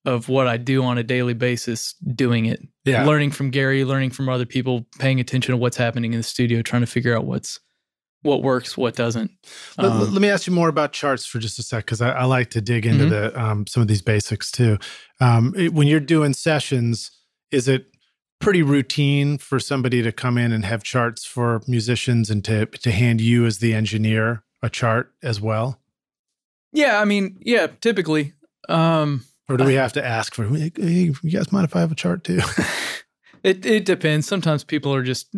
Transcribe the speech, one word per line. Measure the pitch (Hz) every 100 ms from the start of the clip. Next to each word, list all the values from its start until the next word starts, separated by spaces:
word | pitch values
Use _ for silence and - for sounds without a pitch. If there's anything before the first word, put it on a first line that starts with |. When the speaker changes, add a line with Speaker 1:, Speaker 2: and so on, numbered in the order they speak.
| -
Speaker 1:
of | 123 120
what | 131 127
I | 117
do | 120 135
on | 127 123
a |
daily | 117 127 123
basis | 117 123 120 - 113 - - - 120
doing | 127 117 113
it. | - - _
Speaker 2:
Yeah. | 135 127 143
Speaker 1:
Learning | 151 143
from | 143 139
Gary, | 139 135 135 131
learning | 135 131
from | 127 131
other | 127 120
people, | 131 127 123 - -
paying | 135 131
attention | 123 131 -
to | 127
what's | 123 -
happening | 117 120 117
in | 117
the |
studio, | 113 - 120 117
trying | 113 123
to | 120
figure | 123 120 113
out | 135
what's, | 123 - - _ _ _ _ _ _
what | 147 143
works, | 135 127 - -
what | 120 -
doesn't. | 120 113 104 _ - - - -
Speaker 2:
Let, | -
Speaker 1:
Um, | 113 -
Speaker 2:
let | 190
me | 202
ask | 196 -
you |
more | 175 165
about | 151 151
charts | - 147 127 -
for | 120
just | 110 -
a |
sec, | - 113 -
'cause | 110
I, | 120
I | 127 127
like | 131 120
to | 117
dig | 104 117 113
into | 113 147
Speaker 1:
Mm-hmm. | 170 110 131
Speaker 2:
the, |
um, | 110 104 101
some | 123
of | 107
these | 101
basics | - 107 - 107 -
too. | - 117 104 - - - -
Um, | 123 117 120 190
it, | 170
when | 160 143
you're | 156
doing | 139 160 147
sessions, | 131 165 151 - 131 117 113 - _ _ _ -
is | 139 120
it | 131 - _ _ _ _ -
pretty | 214 185
routine | 143 143 123 - 139 143 143 143
for | - 131
somebody | - 139 127 123
to | 113
come | - 127 120
in | 120
and | 113 98
have | 117
charts | - 127 120 113
for | - 123 120 113 -
musicians | 120 110 117 - 117 107
and | 104
to, | 101 107 110
to | - 123
hand | 101 120 113
you | 113 120 117
as | 107
the | 117
engineer | 110 107 107 110 110 110 117 _ _
a | 117
chart | - 120 113 - _
as | 147 107
well? | 107 110 123 - _ _ _ _ _ _ _ _ _
Speaker 1:
Yeah, | 302 285 208
I | 208
mean, | 202 190 -
yeah, | - 233 156 -
typically. | 233 202 156 156 143 - _ _ -
Um, | 165 165 160 151 135 - _ -
Speaker 2:
Or | 127
do |
we | 135 135
Speaker 1:
I |
Speaker 2:
have | 127
to | 147 127
ask | 113 107
for, | - 107
"Hey, | 151 156 185
hey, | 180 175 175 135
you | 156
guys | 185 185
mind | 196 165
if | 180
I |
have | 165
a | 156
chart | 180 175
too?" | - 180 -
<laughs> | - - - - - - _ _ -
Speaker 1:
It, | 190 190 240
it | 214
depends. | 185 180 160 151 147
Sometimes | 196 160 147
people | - 151 139 135
are |
just | 127 123 -